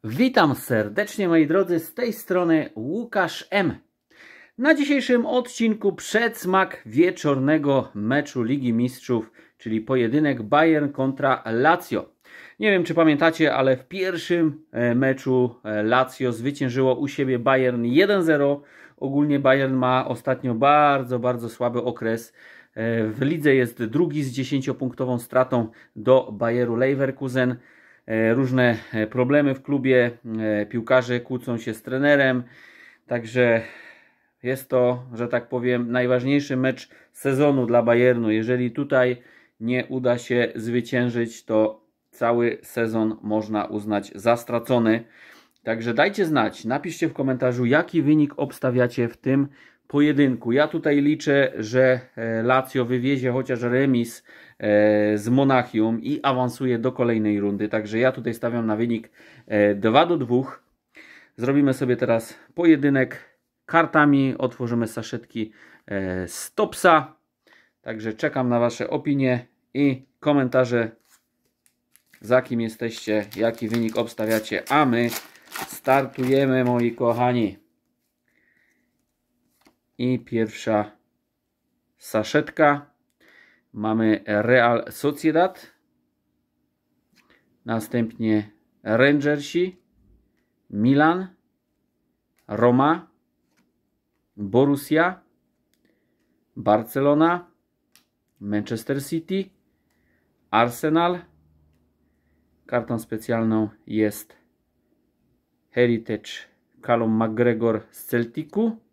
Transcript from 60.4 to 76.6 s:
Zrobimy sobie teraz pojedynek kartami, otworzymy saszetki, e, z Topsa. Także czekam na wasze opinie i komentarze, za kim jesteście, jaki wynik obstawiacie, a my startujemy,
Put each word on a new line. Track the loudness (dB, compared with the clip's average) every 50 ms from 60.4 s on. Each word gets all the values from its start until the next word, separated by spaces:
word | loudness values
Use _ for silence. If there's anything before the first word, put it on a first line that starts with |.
| 0 -2 -10 -18 _ _ _ _ _ _ _ -20 -20 -20 -20 -20 _ _ _
Zrobimy | -6 -2 0 2 4 4 2 2
sobie | 0 0 -2 0
teraz | 0 0 0 0 -2 -2 -6 -18 -20 -20 _ _
pojedynek | 2 4 6 6 6 4 2 2 2 0 0 -4 -16 -18 _ _ _ _ _ _ _ _
kartami, | 0 2 2 2 4 2 4 4 6 4 4 2 0 -2
otworzymy | -2 -4 -6 -4 -6 -6 -4 -2 -2 -2
saszetki, | -4 -6 -10 -10 -8 -10 -12 -12 _ _ -8 -8 -8 _ _ -20 -20 -20 _ _
e, | -8 -6 -4 -4 -4 -4 -6 -6
z | -8 -10 -14 -14 -10 _
Topsa. | -4 -4 -4 -4 0 2 4 4 4 0 -4 -16 _ _ _ _ _ _ _ _ _ _ _ _ _
Także | _ -12 -12 -8 -8 -8 -8
czekam | -4 -6 -4 -2 -2 -2 0
na | 0 0
wasze | 0 0 -2 -4 -8 -6
opinie | -6 -6 -2 -2 -2 0 2 0 0 -2 -4 _ _ _ _ _ _
i | 0 0 0 0 -2 -10 _ _ _
komentarze, | -2 0 2 2 2 2 2 2 2 2 2 -2 -2 -2 -6 _ _ _ _ _ _ _ _ _ _ _ _ _ _ _ _ _ _ _ _ _ _ _ _ _
za | -4 0 0 0
kim | 2 0 -4 -4
jesteście, | -4 -4 -6 -8 -8 -8 -8 -10 -6 -2 -2 -2 -2 -4 -4
jaki | -2 -2 -2 -2 -2 -6
wynik | -4 -2 -2 -2 -2 -2
obstawiacie, | -4 -6 -6 -6 -6 -4 -2 -2 -2 -2 -4 -6 -6 -4 0
a | 2 2 2
my | 2 2 0 0 -2 -4 -8 -14 -16 _ -20 _ -18 -14 -14 -14
startujemy, | -12 -14 -8 _ 2 2 2 2 -2 -6 -4 0 2 2 2 4 2 2 2